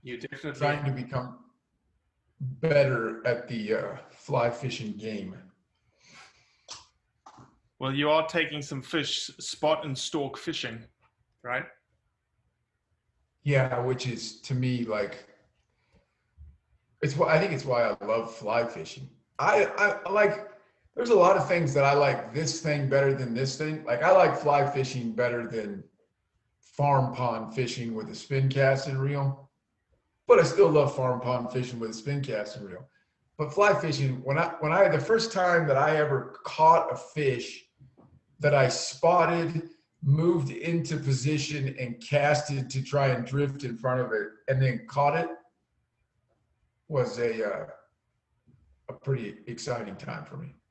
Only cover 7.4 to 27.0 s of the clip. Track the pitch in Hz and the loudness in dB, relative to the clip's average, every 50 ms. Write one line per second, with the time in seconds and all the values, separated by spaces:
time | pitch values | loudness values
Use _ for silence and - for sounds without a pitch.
7.4 | - _ _ _ _ _ _ _ 135 135 135 139 147 147 151 160 160 156 - 170 | -20 _ _ _ _ _ _ _ -6 -4 -2 0 2 4 4 4 2 0 0 -2
8.4 | 160 143 151 151 139 - 147 135 127 - - 165 143 - - - - - - - | -2 -2 -4 -10 -10 -8 -10 -10 -10 -4 -4 -2 -2 -2 -4 -6 -8 -10 -14 -14
9.4 | - - - - - 151 160 151 - 156 135 127 - - - 156 139 135 - - | -14 -14 -10 -2 0 0 0 0 -2 -8 -8 -8 -8 -6 -4 -4 -4 -4 -6 -10
10.4 | - - 156 - - 123 113 113 113 - _ _ _ _ _ _ _ _ _ _ | -8 -8 -8 -6 -8 -8 -10 -12 -16 -20 _ _ _ _ _ _ _ _ _ _
11.4 | _ 123 123 131 - - - _ _ _ _ _ _ _ _ _ _ _ _ _ | _ -6 -6 -6 -6 -8 -18 _ _ _ _ _ _ _ _ _ _ _ _ _
12.4 | _ _ _ _ _ _ _ _ _ _ _ _ _ _ _ _ _ _ _ _ | _ _ _ _ _ _ _ _ _ _ _ _ _ _ _ _ _ _ _ _
13.4 | _ 147 143 135 131 127 127 120 123 127 131 123 - 127 113 110 - - - - | _ 2 2 4 2 2 0 -2 -2 -2 -2 -2 -4 -6 -6 -6 -8 -12 -14 -16
14.4 | - - 135 127 127 127 127 120 117 110 107 104 104 98 - - - _ _ _ | -8 -6 -4 -2 0 0 -2 -2 -2 -4 -2 -4 -4 -4 -6 -14 -18 _ _ _
15.4 | _ _ _ _ _ _ _ _ _ _ _ _ _ _ _ _ _ _ _ _ | _ _ _ _ _ _ _ _ _ _ _ _ _ _ _ _ _ _ _ _
16.4 | - - - _ _ _ _ _ _ _ _ _ - 147 135 147 170 - 160 - | -20 -20 -20 _ _ _ _ _ _ _ _ _ -4 -4 2 2 2 4 4 4
17.4 | - - 165 135 - 139 123 120 117 107 101 - 101 104 110 113 113 113 - - | 4 2 -2 -4 -2 -2 0 0 2 0 -2 -4 -2 -2 -2 -2 -2 -4 -10 -10
18.4 | 113 104 110 120 117 117 - - 80 - - - - - - _ _ _ _ _ | -6 -2 0 0 0 -2 -6 -10 -12 -14 -14 -16 -16 -18 -18 _ _ _ _ _
19.4 | 135 180 226 214 202 - - - 202 208 196 - - 175 190 208 208 185 - - | 0 2 4 4 2 2 0 0 0 0 0 -2 -6 -2 2 2 4 2 2 -2
20.4 | - - - - _ _ _ _ _ _ _ - 247 240 240 196 170 185 190 160 | -8 -14 -18 -20 _ _ _ _ _ _ _ -6 2 4 6 8 8 8 6 4
21.4 | 143 - 180 175 170 139 - 143 139 139 143 147 143 135 123 117 - 110 110 143 | 2 0 0 0 0 2 2 4 4 6 6 6 4 4 2 0 -4 -6 -6 -4
22.4 | 165 156 - - - 160 151 143 143 131 139 139 139 139 135 135 131 117 117 120 | -4 -4 -6 -4 -2 -2 -2 0 0 2 2 4 4 4 2 0 -2 -4 -2 -2
23.4 | 135 135 - - 156 156 156 156 - - 123 - 151 175 190 190 175 151 139 - | -2 -2 -2 -4 -4 -4 -4 -6 -4 -4 -2 0 4 6 8 8 8 6 4 0
24.4 | - 147 143 143 135 131 - 135 131 - - 131 117 117 107 110 123 120 120 120 | 2 2 4 4 4 2 0 -2 -4 -2 -4 -6 -6 -6 -2 0 -2 0 0 -4
25.4 | 117 113 117 113 107 104 101 95 - _ _ _ _ _ _ _ _ _ _ _ | -6 -6 -6 -6 -6 -6 -10 -12 -14 _ _ _ _ _ _ _ _ _ _ _
26.4 | _ _ _ _ _ _ _ - 143 143 139 131 | _ _ _ _ _ _ _ 0 2 4 4 4